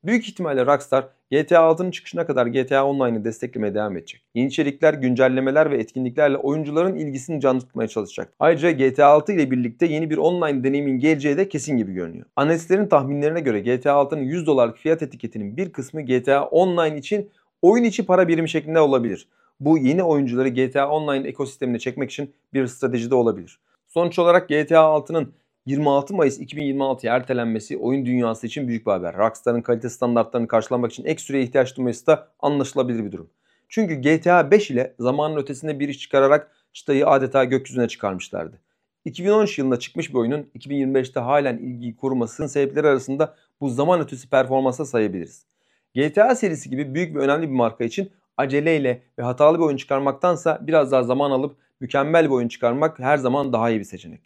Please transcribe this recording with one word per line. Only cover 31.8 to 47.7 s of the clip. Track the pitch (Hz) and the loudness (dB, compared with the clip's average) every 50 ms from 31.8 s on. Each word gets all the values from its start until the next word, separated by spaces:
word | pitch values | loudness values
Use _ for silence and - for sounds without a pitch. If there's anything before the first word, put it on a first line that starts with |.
| 127 123 117 - _ | -4 -4 -4 -2 _
da | - 156 151 - _ _ _ | 2 2 2 0 _ _ _
anlaşılabilir | - 147 147 143 131 - - 143 123 123 117 113 104 | -2 -2 0 0 -4 -2 -2 -4 -2 -2 -2 -4 -6
bir | 101 | -8
durum. | 95 87 82 _ _ _ _ _ _ _ _ _ | -10 -12 -16 _ _ _ _ _ _ _ _ _
Çünkü | - 220 220 175 160 | -4 -2 -2 -2 -4
G | 135 127 147 160 160 | -2 2 2 2 2
T | 165 175 | 2 4
A | 175 175 160 139 | 4 4 4 4
beş | 196 214 208 - | 4 4 4 0
ile | 135 120 127 - _ - | -2 -2 -2 -4 _ -4
zamanın | 120 123 135 147 151 156 156 | -4 -2 -2 0 -2 -2 -4
ötesinde | 147 139 143 139 123 156 156 151 135 | -6 -6 -8 -12 -10 -8 -8 -6 -6
bir | 143 143 | -6 -8
iş | 139 - | -8 -12
çıkararak | - _ - 135 139 135 151 147 - _ _ _ _ _ | -8 _ 2 4 6 6 4 4 2 _ _ _ _ _
çıtayı | _ - - - 139 135 143 | _ -14 -4 0 0 2 4
adeta | - 139 135 131 127 131 135 131 | 4 4 2 2 0 2 0 2
gökyüzüne | 123 131 123 127 - 127 127 120 110 | 2 0 -2 -2 -4 -4 -4 -2 -2
çıkarmışlardı. | - - - 101 95 90 - - - 95 82 80 - _ _ _ _ _ _ _ _ _ _ | -4 -6 -6 -6 -6 -6 -10 -10 -10 -10 -10 -10 -14 _ _ _ _ _ _ _ _ _ _
İki | - 120 - 175 | -14 -12 -4 0
bin | 196 | 2
on | 208 214 208 | 4 4 2
üç | 208 - - | 2 0 -2
yılında | 135 131 123 120 | 0 0 -2 -2
çıkmış | - - _ 170 156 - | -4 -8 _ -8 -8 -2
bir | 139 | -2
oyunun | 127 117 117 143 151 143 _ _ | -2 0 0 -2 -4 -6 _ _
iki | 120 - 135 | -20 -12 -8
bin | 143 | -4
yirmi | 139 135 131 135 | -4 -2 0 0
beşte | 131 127 127 - 135 | 0 0 0 -6 -6
halen | 117 123 143 147 143 131 120 113 | -2 0 0 0 0 0 -4 -6
ilgiyi | 123 127 123 120 120 117 113 | -8 -10 -10 -10 -10 -12 -10
korumasının | _ - 135 131 127 117 117 - - 156 | _ -4 -4 -2 -2 -2 -4 -6 -8 -10
sebepleri | 139 - 147 139 135 135 151 151 147 | -4 -2 -2 -2 0 -2 0 2 2
arasında | 135 127 123 - 135 139 156 - _ _ _ _ _ _ | 2 0 -2 -6 -4 -4 -4 -4 _ _ _ _ _ _
bu | 143 135 | -6 -4
zaman | 120 131 143 165 180 170 | -2 0 2 2 2 0
ötesi | 147 - 139 123 - _ | 0 -6 -10 -16 -6 _
performansa | 139 135 127 127 131 135 135 131 123 - 156 | 2 2 2 2 0 0 0 0 -2 -4 -8
sayabiliriz. | 127 - 117 107 101 92 92 82 - - _ _ _ _ _ _ _ _ _ _ _ _ | -2 0 0 0 0 -2 -6 -10 -12 -16 _ _ _ _ _ _ _ _ _ _ _ _
G | 123 143 151 | -2 -2 0
T | 147 202 214 | 4 4 4
A | 254 247 | 4 4
serisi | - 226 190 160 - - 139 | 0 0 -4 -4 -6 -8 -8
gibi | 131 131 147 135 131 | -6 -6 -6 -4 -4
büyük | 160 180 160 151 | -4 -4 -4 -4
ve | 143 | -2
önemli | 135 139 143 156 165 151 | 0 0 0 0 -2 -2
bir | 131 | 0
marka | 127 120 113 | 0 0 0